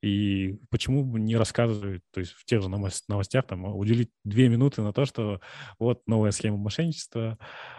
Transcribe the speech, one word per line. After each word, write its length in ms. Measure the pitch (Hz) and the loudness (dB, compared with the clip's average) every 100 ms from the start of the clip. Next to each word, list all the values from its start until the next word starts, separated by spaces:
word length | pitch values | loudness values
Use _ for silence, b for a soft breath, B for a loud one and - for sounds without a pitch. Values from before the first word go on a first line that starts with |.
И 580 | 104 101 101 98 95 101 - | 0 0 2 0 -2 -6 -4
почему 340 | - - 135 | -4 0 0
бы 160 | 131 113 | 0 -2
не 180 | 110 113 | 0 2
рассказывать, 640 | 110 - 120 104 101 92 _ | 0 2 2 0 -4 -8 _
то 60 | - | -8
есть 140 | 87 | -8
в 120 | - - | -10 0
тех 160 | 117 | 0
же 80 | 95 | 2
новос-, 340 | 98 98 - - | -2 -4 -6 -4
новостях, 400 | 101 98 135 - | -2 0 0 -2
там, 180 | 92 92 | -6 -6
уделить 440 | 98 104 120 120 _ | -2 2 2 0 _
две 260 | 107 104 127 | -4 4 6
минуты 320 | 117 139 - | 6 4 2
на 120 | 104 | -2
то, 120 | 104 139 | 0 -2
что 360 | - 107 98 B B B B | -2 -4 -4 B B B B
вот 240 | 117 117 - | 0 0 0
новая 240 | 113 107 | 2 4
схема 260 | 101 110 104 | 2 -2 -2
мошенничества, 840 | 104 - 165 156 - 117 113 113 B B B | -4 -2 -2 -2 -8 -6 -6 -6 B B B